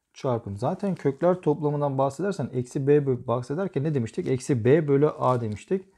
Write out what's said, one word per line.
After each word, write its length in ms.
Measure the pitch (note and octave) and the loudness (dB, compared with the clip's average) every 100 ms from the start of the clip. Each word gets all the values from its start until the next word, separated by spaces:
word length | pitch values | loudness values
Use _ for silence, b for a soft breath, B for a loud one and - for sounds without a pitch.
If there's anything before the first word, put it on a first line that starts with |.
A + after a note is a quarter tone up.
| _ | _
çarpım. 440 | - C3+ A#2 G2 G2 | -6 -2 -2 -4 -6
Zaten 380 | C3 F3+ G3+ E3 | -4 -2 -4 -2
kökler 460 | C#3 C3+ E3+ F3+ | -2 2 2 2
toplamından 560 | D#3 D3 D3+ D3 C#3+ C3+ | 0 0 -2 -2 -2 0
bahsedersen, 520 | C3+ C3+ G3 F#3 A#2+ | 0 -2 -4 -4 -6
eksi 340 | B2+ B2 D3+ C3+ | -6 -6 -2 4
b 100 | D3 | 4
bö-, 300 | C3+ A#2+ A2+ | 4 -2 -2
bahsederken 560 | B2 B2 D3 F#3+ - | -2 -2 -4 -4 -2
ne 100 | D#3 | -2
demiştik? 340 | C#3+ A2+ - D#3 | -2 -2 -4 -2
Eksi 380 | C3 - B2+ A2+ | -2 0 2 4
b 220 | D#3+ D3 | 4 4
bölü 220 | C#3 D3+ | 4 2
a 320 | D3 B2+ B2 | 2 0 0
demiştik. 440 | A2+ G#2 - F#3+ F#3+ | -2 -8 -4 -6 -6